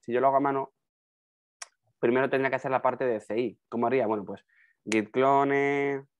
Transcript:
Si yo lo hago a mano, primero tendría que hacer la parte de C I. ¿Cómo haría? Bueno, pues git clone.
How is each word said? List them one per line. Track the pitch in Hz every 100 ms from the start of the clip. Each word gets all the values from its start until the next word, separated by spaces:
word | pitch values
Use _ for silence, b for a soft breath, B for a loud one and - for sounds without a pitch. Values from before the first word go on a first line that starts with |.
Si | -
yo | 120
lo | 135
hago | 135
a |
mano, | 139 135 - _ _ _ _ _ _ _ _ _ - _ _ _
primero | 120 127 135
tendría | 135 135
que | 131
hacer | 139
la | 127
parte | 127 123 131
de | 110
C | - 107
I. | 120 92 _
¿Cómo | 117 117
haría? | 131 110
Bueno, | 107 98
pues | 101 _ b b b
git | - 107 104
clone. | 127 131 139 139 139 139 143 139 139 139